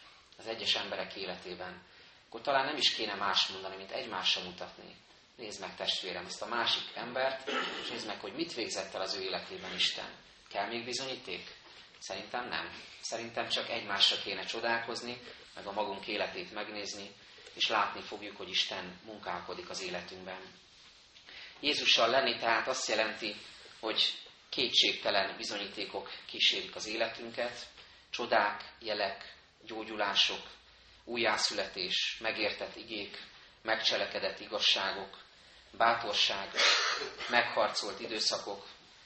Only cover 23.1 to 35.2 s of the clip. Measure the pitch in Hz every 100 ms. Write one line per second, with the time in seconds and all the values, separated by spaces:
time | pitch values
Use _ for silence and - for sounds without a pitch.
23.1 | 104 107 104 - - - - 110 107 -
24.1 | - - - - - 123 - 104 92 113
25.1 | 101 95 - 110 104 98 104 95 101 -
26.1 | - - 110 - 104 92 92 110 110 113
27.1 | - 117 120 120 - - - - - -
28.1 | - 120 117 104 - - - 113 104 98
29.1 | - - - - _ - 110 110 107 101
30.1 | 98 - 95 - - - - - - -
31.1 | 120 110 104 - 104 95 98 92 90 -
32.1 | - 113 110 104 - 95 - 107 107 95
33.1 | - - - - - 113 110 - 107 101
34.1 | 101 92 - 101 104 - - 98 98 95
35.1 | -